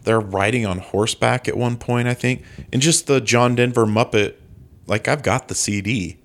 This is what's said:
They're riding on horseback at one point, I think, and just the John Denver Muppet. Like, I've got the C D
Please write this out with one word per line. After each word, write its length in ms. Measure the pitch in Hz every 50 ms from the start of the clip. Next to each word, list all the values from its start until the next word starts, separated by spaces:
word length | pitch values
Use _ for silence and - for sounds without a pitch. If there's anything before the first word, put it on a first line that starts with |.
| -
They're 160 | 110 113 113
riding 460 | 107 98 95 98 98 104 123 123 113
on 120 | 98 90 95
horseback 720 | 95 - - 98 107 117 - - - 120 120 127 - -
at 80 | -
one 200 | - 120 120 120 120
point, 280 | - - 123 120 120
I 80 | 123 123
think, 280 | - - 123 131 - - - - - - -
and 100 | - 135
just 240 | 135 165 156 - -
the 140 | - 139 131
John 340 | 117 101 120 120 120 123 123
Denver 320 | 120 123 123 117 117 113
Muppet. 480 | 107 107 107 120 - - 107 101 - - - - - - - - - - - -
Like, 220 | - 98 110 - -
I've 140 | 131 147
got 260 | 131 - 104 127 - -
the 60 | 95
C 260 | - - - 104 101
D 380 | 95 101 127 113 90 78 - -